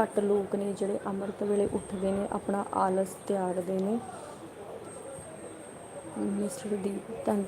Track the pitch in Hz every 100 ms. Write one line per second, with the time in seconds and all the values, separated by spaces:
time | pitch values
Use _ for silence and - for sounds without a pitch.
0 | 220 208 202 202 190 196 202 190 196 214
1 | 202 196 202 190 208 202 202 202 - 196
2 | 190 196 202 202 - 202 202 196 190 190
3 | 190 - - 196 185 180 175 190 196 240
4 | - - - - - - - - - -
5 | - - - - - - - - - -
6 | 160 214 208 202 208 - 208 208 196 196
7 | - 226 - 208